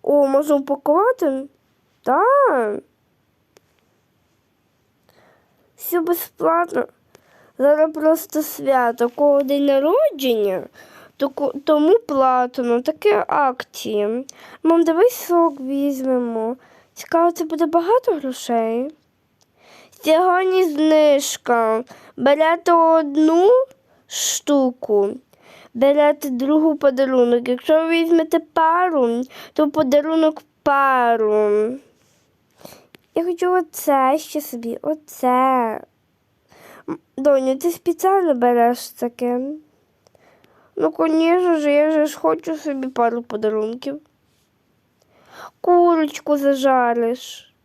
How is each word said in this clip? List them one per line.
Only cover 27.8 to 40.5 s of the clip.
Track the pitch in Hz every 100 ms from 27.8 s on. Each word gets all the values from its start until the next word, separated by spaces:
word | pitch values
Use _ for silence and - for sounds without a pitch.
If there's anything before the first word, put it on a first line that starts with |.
| 330
візьмете | 330 330 339 320 330
пару, | 330 - 320 339 370 311 240 233 254 - -
то | - 302
подарунок | 311 277 294 302 320 311 311 _ _
пару. | - 277 269 262 240 233 214 214 214 208 214 269 _ _ _ _ _ _ _ _ - - _ - _
Я | -
хочу | 349 339 359
оце | 370 320 - - 277 262 302
ще | - 302
собі, | 294 240 233 233
оце. | - 311 - - 254 247 262 254 226 214 - _ _ _ _ _ _ _ - - -
М, | 330 _ -
доню, | 277 277 262 269
ти | 349
спеціально | 339 - 330 370 392 349
береш | 254 240 240 233 240 -
таке? | - 240 240 247 247 269 302 _ _ _ _ _ _ _ _ _